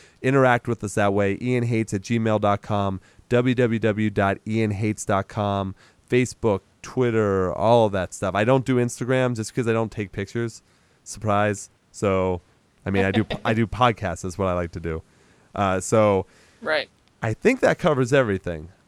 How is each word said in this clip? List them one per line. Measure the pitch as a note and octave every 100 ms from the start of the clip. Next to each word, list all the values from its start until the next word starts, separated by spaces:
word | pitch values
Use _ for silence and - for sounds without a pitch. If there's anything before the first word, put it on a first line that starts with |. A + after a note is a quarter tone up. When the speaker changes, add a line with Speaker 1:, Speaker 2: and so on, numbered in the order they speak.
| - _
Speaker 1:
interact | C3 C#3 B2+ A#2+ -
with | A2+
us | G#2+ -
that | G2+
way. | G2+ G2 G2
Ian | B2 B2
Hates | A#2 A2+ A2
at | G2+
gmail | - A#2 A2+ G#2+
dot | G#2 G2+
com, | - G#2 G2 F#2+ - - _
W | A#2+ B2+ B2
W | A#2+ A2+
W | A2 G#2+ G#2+
dot | G#2 G2 G2 G#2+
ian | A2 A2
hates | G2 G#2+ G#2+ -
dot | G2 -
com, | - G2+ G2 G2 - _ _ _
Facebook, | B2 B2 - A#2 F#2+ - _
Twitter, | - - B2 A2+ G#2 F#2+ F#2
all | - G#2+ A#2+ G#2+
of |
that | F#2+ F2
stuff. | - G2 F#2+
I |
don't | A2 C3 A#2+
do | B2
Instagram | A#2+ - A#2+ C3 B2+
just | A#2 A2 -
'cause | A#2
I |
don't | A2+ A2+
take | - G2
pictures. | - G2 A#2 A#2 - _ _ _ _
Surprise. | - - G#2+ G2+ G#2 G2+ - _ _
So, | - G#2 F#2+ F#2 F2+ - _ _ _ F#2+
I |
mean, | G2 F#2+
I |
do, | G2+ G#2 - A#2+
I |
do | A2+ A2+
Speaker 2:
<laughs> | -
Speaker 1:
podcasts. | B2 A2 F#2+ E2
That's | F#2 F2
what | F#2+
I |
like | F2+ E2+
to | F#2
do. | E2 D#2+ - _ _ _ _ -
Uh, | G2 F#2+
so | - A2+ G#2+ G2 - _ _ _
Speaker 2:
Right. | F#3+ D#3 A2 _ _ _
Speaker 1:
I | A2
think | G#2+ G#3 C4
that | - E3+
covers | F3 C3+ B2
everything. | C#3 A#2+ F#2+ F2+ D#2+ E2+ -